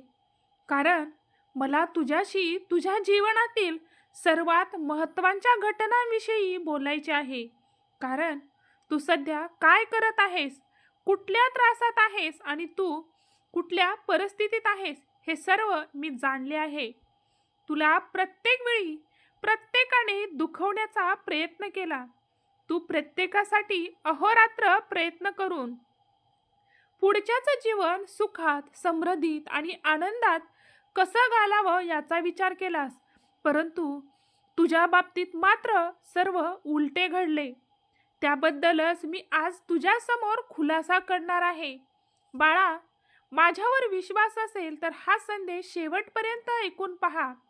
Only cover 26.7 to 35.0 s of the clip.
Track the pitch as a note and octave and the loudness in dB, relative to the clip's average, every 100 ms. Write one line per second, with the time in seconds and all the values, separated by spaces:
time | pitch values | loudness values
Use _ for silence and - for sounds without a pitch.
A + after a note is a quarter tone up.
26.7 | _ _ _ F#4+ G#4 G#4 A#4+ B4 C#5+ A4 | _ _ _ 2 2 0 0 0 0 0
27.7 | G#4 E4+ F#4 G4+ - G#4 - D#4+ C#4+ C#4+ | 0 0 -2 -6 -6 -6 -2 -2 -2 -6
28.7 | - F4+ E4 F4 F4 D#4+ D4+ D4+ C#4+ D#4 | -6 -4 -2 -2 0 -2 -4 -4 -6 -6
29.7 | F4 D4+ D#4 F4+ A#4 A4+ E4 D#4+ _ _ | -4 -2 0 -2 0 0 0 -4 _ _
30.7 | _ _ - F#4 A4 B4 A4+ G#4 G#4 F#4+ | _ _ -2 0 2 2 4 2 2 2
31.7 | F4 F4 D#4 D4+ E4 F4 E4+ F#4 F4+ F#4 | 0 0 -4 -2 -2 -2 -2 -4 -2 -4
32.7 | E4 C4+ - _ _ _ _ D4+ D4 E4 | -4 -4 -10 _ _ _ _ 0 0 -2
33.7 | E4 D4+ C#4+ C#4 _ _ _ _ - E4 | -4 -6 -6 -14 _ _ _ _ 0 2
34.7 | E4 F4 F4+ | 4 4 4